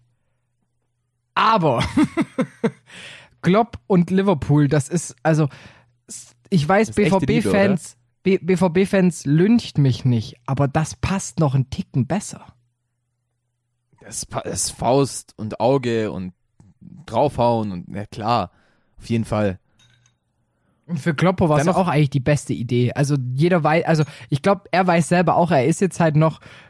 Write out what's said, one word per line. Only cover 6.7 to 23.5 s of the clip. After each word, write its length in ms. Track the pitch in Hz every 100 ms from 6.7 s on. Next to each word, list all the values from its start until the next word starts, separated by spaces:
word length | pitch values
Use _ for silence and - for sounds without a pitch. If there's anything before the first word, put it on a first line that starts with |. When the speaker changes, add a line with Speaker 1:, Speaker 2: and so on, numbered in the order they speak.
| 196 220
Speaker 2:
Das 100 | 151
ist 60 |
echte 220 | 202 190 135
Liebe, 0 |
Speaker 1:
B 160 | 240
V 100 | 202
B-Fans, 440 | 196 196 190 - -
Speaker 2:
oder? 40 | _ _
Speaker 1:
B-, 140 | 185 196
B 200 | 165 180
V 120 | 190
B-Fans 560 | 165 196 196 180 - 139
lyncht 520 | 151 196 233 - -
mich 280 | 139 117 127
nicht, 320 | 117 - - -
aber 240 | 135 143
das 260 | 151 160 -
passt 440 | - 190 - -
noch 140 | 151
einen 160 | 135 127
Ticken 380 | - - 143 113
besser. 460 | 185 - - - _ _ _ _ _ _ _ _ _ _ _ _ _ _ _
Speaker 2:
Das 240 | - - -
pa-, 160 | -
das 280 | - - -
Faust 640 | - 117 139 139 - - -
und 220 | 107 -
Auge 500 | 117 139 120 113 107
und 220 | 82 92 - _ _ _ _ - - -
draufhauen 640 | 113 143 - 120 117 107
und, 240 | 90 - -
ja 100 | 104
klar, 460 | - 107 117 87 - _ _ _ -
auf 120 | -
jeden 160 | 117 110
Fall. 340 | 107 104 90 _ _ _ _ _ _ _ _ _ _ _ _ -
Speaker 1:
Und 140 | 165
für 140 | 170
Kloppo 340 | 147 175 190 175
war's 120 | 147
Speaker 2:
Dann 80 | 165
Speaker 1:
ja 60 |
Speaker 2:
noch 60 | 175
Speaker 1:
auch 80 | 180
eigentlich 220 | 143 147
die 100 | 143
beste 340 | 127 147 -
Idee. 400 | 117 117 120 123
Also 220 | - 143 143 123 131
jeder 280 | 170